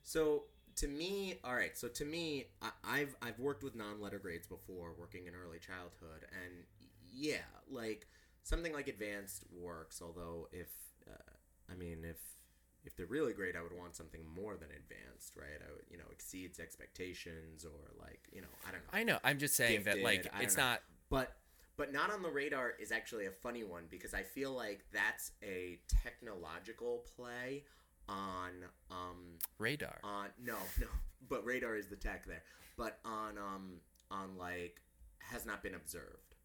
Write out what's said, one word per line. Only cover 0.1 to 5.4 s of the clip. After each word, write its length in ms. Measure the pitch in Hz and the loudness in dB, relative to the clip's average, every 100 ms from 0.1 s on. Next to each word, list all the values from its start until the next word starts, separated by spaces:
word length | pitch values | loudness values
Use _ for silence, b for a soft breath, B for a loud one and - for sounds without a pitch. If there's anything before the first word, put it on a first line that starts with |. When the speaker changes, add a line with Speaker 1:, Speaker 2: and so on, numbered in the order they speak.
| 160 156 147 - - - - | 6 8 6 2 -18 -6 0
Speaker 1:
to 100 | 147 | 0
me, 480 | 143 180 196 190 175 | 2 0 2 0 -2
all 120 | 123 123 | 0 2
right, 220 | 120 - | 2 0
so 120 | 120 | -4
to 160 | - 147 | -2 -2
me, 400 | 165 165 143 113 - | 0 0 0 -4 -6
I, 80 | 113 - - | -6 -4 0
I've, 300 | 131 139 - | 2 2 0
I've 160 | 120 107 | -6 0
worked 260 | 139 139 | 0 2
with 120 | 135 117 | -4 -4
non-letter 420 | 104 104 101 101 | -4 -2 -4 -4
grades 280 | 95 85 - | -4 -4 -6
before, 460 | 90 - 92 85 80 | -12 -8 -8 -8 -10
working 300 | 85 92 90 | -10 -10 -10
in 60 | |
early 240 | 87 | -10